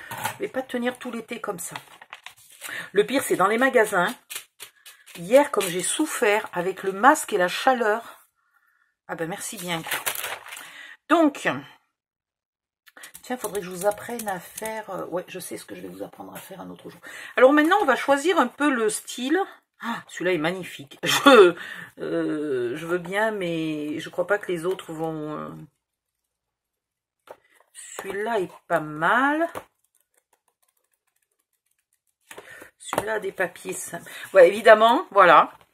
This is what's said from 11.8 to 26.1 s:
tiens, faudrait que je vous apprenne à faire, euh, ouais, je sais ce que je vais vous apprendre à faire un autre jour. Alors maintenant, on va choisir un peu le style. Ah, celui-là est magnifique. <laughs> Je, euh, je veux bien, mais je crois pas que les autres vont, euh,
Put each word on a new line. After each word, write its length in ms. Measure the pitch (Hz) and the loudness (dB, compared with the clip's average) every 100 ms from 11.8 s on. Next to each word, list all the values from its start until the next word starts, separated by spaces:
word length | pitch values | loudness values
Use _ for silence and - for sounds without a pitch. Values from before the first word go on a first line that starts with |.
| _ _ _ _ _ _ _ _ _ _ - - - - | _ _ _ _ _ _ _ _ _ _ -20 -20 -20 -20
tiens, 140 | - 254 | -12 -8
faudrait 220 | 208 202 | -6 -6
que 60 | 180 | -8
je 40 | |
vous 160 | 180 202 | -2 -2
apprenne 420 | 208 - 240 208 | -2 -8 -8 -6
à 100 | 180 | -8
faire, 520 | - - 220 220 208 | -10 -12 -8 -8 -8
euh, 160 | 175 - | -10 -6
ouais, 180 | 180 - | -8 -8
je 120 | 185 | -14
sais 180 | - - | -12 -14
ce 80 | |
que 100 | - | -14
je 60 | 180 | -16
vais 80 | 185 | -14
vous 140 | 185 | -14
apprendre 320 | 185 - - | -14 -14 -18
à 40 | 180 | -18
faire 220 | - 190 | -18 -16
un 80 | - | -16
autre 200 | 175 170 | -16 -18
jour. 100 | 165 - - - - | -20 -18 -18 -6 6
Alors 160 | 254 | 6
maintenant, 260 | 302 311 415 | 6 4 2
on 60 | 302 | 2
va 100 | 240 | 0
choisir 420 | - 277 311 330 | 2 2 2 2
un 80 | 247 | 0
peu 240 | - 294 | 0 -2
le 200 | 247 214 | 0 -2
style. 480 | - - - 262 359 381 - _ _ | -4 -10 -8 -2 -2 -2 -10 _ _
Ah, 220 | 226 226 - | -10 -10 -12
celui-là 240 | - 175 | -4 -2
est 60 | 175 | 0
magnifique. 600 | 160 185 175 - 143 - | -2 -4 -10 -16 -18 -6
<laughs> 40 | |
Je, 500 | 165 - 277 240 180 170 - - - - | -2 4 8 10 10 6 -10 -16 -18 -10
euh, 760 | 156 165 160 151 151 127 120 139 | -6 -4 -4 -4 -4 -4 -4 -6
je 100 | 165 | -4
veux 120 | 175 | -6
bien, 320 | 170 202 220 | -4 -2 -2
mais 680 | 214 175 165 160 151 147 156 | -2 -4 -4 -4 -6 -6 -8
je 100 | 160 | -8
crois 160 | - 175 | -6 -2
pas 120 | 202 | -2
que 140 | - | -2
les 120 | 170 | -4
autres 280 | 175 190 - | -4 -6 -8
vont, 440 | 160 160 156 151 151 | -8 -6 -6 -8 -10
euh, 120 | 151 160 156 _ _ _ _ | -12 -14 -20 _ _ _ _